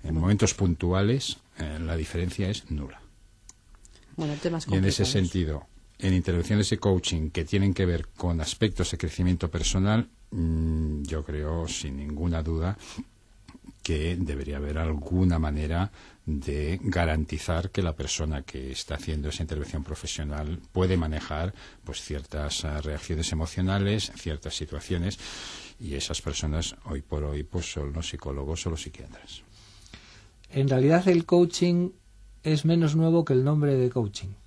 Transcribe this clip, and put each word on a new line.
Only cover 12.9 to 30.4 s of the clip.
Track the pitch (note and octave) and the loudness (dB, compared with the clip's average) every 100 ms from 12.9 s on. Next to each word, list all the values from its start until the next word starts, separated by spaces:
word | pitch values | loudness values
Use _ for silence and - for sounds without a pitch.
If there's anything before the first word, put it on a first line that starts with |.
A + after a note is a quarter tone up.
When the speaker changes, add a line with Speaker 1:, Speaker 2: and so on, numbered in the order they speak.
| - - _ _ - - - - - | -14 -14 _ _ -20 -20 -20 -20 -10
Speaker 1:
que | - D#2 D#2+ F2 | -4 -2 0 -2
debería | D#2 C#2 C#2+ C#2+ | -4 -4 -6 -6
haber | D2 D2+ | -4 -2
alguna | D#2+ D2+ C#2+ F2+ F#2 E2 | -2 -2 -2 2 4 4
manera | D2+ D2+ D2+ E2 G2+ - - - - | 0 -2 -2 0 -2 -6 -20 -12 -6
de | D2 D2 D2 D2+ F2+ | -4 -2 -2 -2 -2
garantizar | G#2+ F2+ E2 D#2 D#2 D#2 - E2 F2 | 0 0 2 2 0 -4 -2 -2 0
que | - | 0
la | F2+ D2+ | -2 -2
persona | C#2 - D#2 D2 | -4 -2 -2 -2
que | - C#2+ C2 | -6 -10 -8
está | C2 - C#2+ | -8 -6 -6
haciendo | - D2+ D2 | -4 -2 -4
esa | - | -4
intervención | D#2 D2+ C#2+ D2+ | -4 -4 -4 -6
profesional | C#2 D#2 - - D2+ D2 D2+ E2 - | -6 -8 -8 -6 -6 -4 -6 -8 -4
puede | - F#2 F#2 | 2 4 4
manejar, | F2 D2+ - D#2 F#2 - - - - | 2 -2 -4 -2 -4 -6 -20 -16 -12
pues, | C#2 | -10
ciertas, | - D2 C2+ D2 D2 - D2+ | -6 -8 -6 -6 -4 -4 -4
ah, | D2 | -4
reacciones | D2 D2 - D#2+ D#2+ | -4 -6 -4 -2 -2
emocionales, | D#2 D#2+ - F#2 G2 G2 G#2 - - | -2 -2 0 0 2 2 0 -2 -8
ciertas | E2+ D2+ D#2 - | -6 -6 -6 -8
situaciones, | D#2 C#2+ - F2+ F2+ - - - - - - - | -6 -8 -4 -2 -2 -4 -12 -12 -14 -14 -18 -12
y | D2 C#2 | -8 -6
esas | - D2 | -4 -4
personas | D2+ D2 D2+ D#2 E2 - - | -4 -4 -2 -2 -4 -8 -8
hoy | C#2+ | -8
por | - D2+ | -4 -4
hoy, | D2 D2 | -4 -4
pues, | C#2+ F2 E2+ | -4 -6 -6
son | - C#2+ | -6 -6
los | D2+ E2 | -6 -8
psicólogos | - D2 C#2 C#2 E2 F2 | -8 -8 -6 -4 -4 -4
o | |
los | E2 | -4
psiquiatras. | - - - - - - - - - - - - - - - - | -8 -14 -18 -20 -18 -20 -20 -20 -20 -20 -20 -20 -20 -20 -20 -20